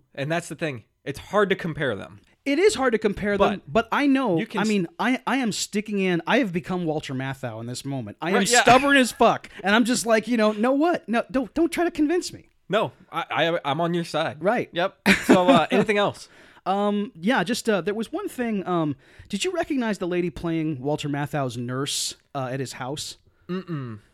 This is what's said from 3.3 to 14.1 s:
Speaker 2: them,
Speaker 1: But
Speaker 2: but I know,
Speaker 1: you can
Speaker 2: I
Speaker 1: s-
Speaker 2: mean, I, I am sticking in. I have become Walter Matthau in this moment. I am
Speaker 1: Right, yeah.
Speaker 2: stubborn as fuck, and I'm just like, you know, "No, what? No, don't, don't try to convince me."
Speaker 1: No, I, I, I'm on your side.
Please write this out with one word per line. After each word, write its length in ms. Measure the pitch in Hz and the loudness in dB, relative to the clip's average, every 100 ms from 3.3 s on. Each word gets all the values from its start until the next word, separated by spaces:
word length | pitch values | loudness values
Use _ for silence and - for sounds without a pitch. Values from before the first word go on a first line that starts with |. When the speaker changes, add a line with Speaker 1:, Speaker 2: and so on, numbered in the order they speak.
| 202 | 2
Speaker 2:
them, 240 | 196 185 - | 2 0 -2
Speaker 1:
But 60 | |
Speaker 2:
but 160 | 175 240 | -2 0
I 160 | 220 285 | 0 2
know, 320 | 269 262 165 | 2 2 0
Speaker 1:
you 80 | 220 | 0
can 120 | - | -2
Speaker 2:
I 40 | |
Speaker 1:
s- 40 | 214 | 0
Speaker 2:
mean, 180 | 208 170 - | 0 -2 -2
I, 200 | 208 254 - | -2 -2 -2
I 100 | 254 | -2
am 120 | 240 | -2
sticking 480 | - - 202 208 202 | -2 -4 -4 -4 -2
in. 200 | 185 170 165 | 0 0 2
I 140 | 220 | 0
have 120 | 233 | 0
become 320 | 170 - 185 | -2 -4 -4
Walter 300 | 170 151 - | -4 -4 -6
Matthau 440 | 131 135 135 123 110 | -6 -6 -6 -8 -8
in 80 | 117 | -10
this 200 | 123 139 | -10 -8
moment. 320 | 135 107 - | -6 -8 -8
I 80 | 165 | -2
am 60 | 185 | 0
Speaker 1:
Right, 140 | 196 | 4
yeah. 100 | 240 | 4
Speaker 2:
stubborn 380 | 202 254 277 277 | 8 8 8 4
as 140 | 247 | 4
fuck, 360 | - 226 143 - - | 4 4 4 -4 -6
and 120 | 185 | 2
I'm 100 | 214 226 | 2 4
just 180 | 247 | 0
like, 240 | 226 226 220 | 2 2 2
you 80 | 240 | 2
know, 160 | 214 | 2
"No, 200 | 214 240 | 2 2
what? 360 | 277 330 320 - | 2 2 0 -2
No, 140 | 226 - | -4 -2
don't, 220 | 254 233 | -2 -2
don't 180 | - 330 | 0 0
try 120 | - | 0
to 60 | 339 | -2
convince 440 | 339 294 349 - | 0 0 0 -4
me." 160 | - - _ - | -10 -18 _ -4
Speaker 1:
No, 240 | 196 156 - - | -2 -2 -6 -12
I, 140 | 160 - | -8 -4
I, 300 | 117 165 170 | 0 0 0
I'm 160 | 143 143 | -2 -2
on 140 | 170 | 0
your 100 | 175 | -2
side. 380 | 165 | -2